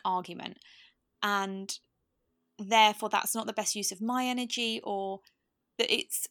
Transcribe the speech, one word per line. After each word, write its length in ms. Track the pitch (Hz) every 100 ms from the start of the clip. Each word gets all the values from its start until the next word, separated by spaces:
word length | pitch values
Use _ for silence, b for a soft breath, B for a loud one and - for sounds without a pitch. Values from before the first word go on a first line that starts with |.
| 196
argument. 540 | 185 180 175 - 180 B B B B _ -
And 540 | 208 202 196 190 196 - _ _ _ _ _ _ _ -
therefore, 500 | 196 226 214 208 214
that's 260 | 208 - 226
not 120 | 220
the 60 |
best 220 | 220 202 214
use 160 | 196
of 100 | 185
my 240 | 220 254 254
energy," 540 | 247 240 240 233 226
or 380 | - 196 196 196 b b _ _ _ -
that 140 | 233
it's, 340 | 240 - - -